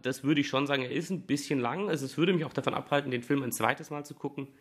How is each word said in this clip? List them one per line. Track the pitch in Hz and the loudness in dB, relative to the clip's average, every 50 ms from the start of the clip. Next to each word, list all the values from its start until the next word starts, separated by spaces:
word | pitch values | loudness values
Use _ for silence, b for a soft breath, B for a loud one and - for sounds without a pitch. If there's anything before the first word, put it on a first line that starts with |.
das | - 127 127 - - | -4 -4 -2 0 2
würde | 143 160 143 | 4 4 4
ich | 139 | 4
schon | - 131 131 143 | 4 2 2 2
sagen, | 143 143 135 127 | 2 2 0 0
er | 123 | 0
ist | 143 139 160 185 | -2 -4 -2 -2
ein | 190 151 - | -4 -4 -2
bisschen | - 143 143 - - 147 131 | 0 -2 0 0 0 0 0
lang. | 120 120 139 185 214 190 | 0 0 -2 -2 -2 -2
Also | 160 139 135 | -2 -2 -2
es | 135 - | -2 0
würde | 143 165 196 185 | 2 4 4 4
mich | 160 156 | 2 0
auch | 135 - | -2 -2
davon | - - - - | -2 0 0 0
abhalten, | 143 - - 143 143 143 135 | -2 0 0 0 0 0 0
den | 127 120 120 | -2 -2 0
Film | - 143 139 131 | 0 0 0 0
ein | 120 | -2
zweites | - - 110 120 139 - 156 - | 0 2 2 2 2 0 -4 -8
Mal | 151 147 143 | -8 -8 -8
zu | - 147 | -10 -10
gucken, | - - 139 - 139 135 135 b b | -8 -8 -8 -6 -8 -10 -10 b b